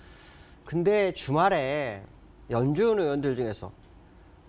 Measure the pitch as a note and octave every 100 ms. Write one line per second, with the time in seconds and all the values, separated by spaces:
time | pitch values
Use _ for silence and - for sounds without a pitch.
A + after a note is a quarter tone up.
0 | - - - - - - - E3 F3 G#3
1 | F#3+ - - D3 F#3+ F3 C3 D3 C3 G2
2 | G2+ - - - - A#2 C3+ D3+ A#3 G#3
3 | D#3 C#3+ C#3 B2 A#2 G2+ F#2+ - - -
4 | - - - -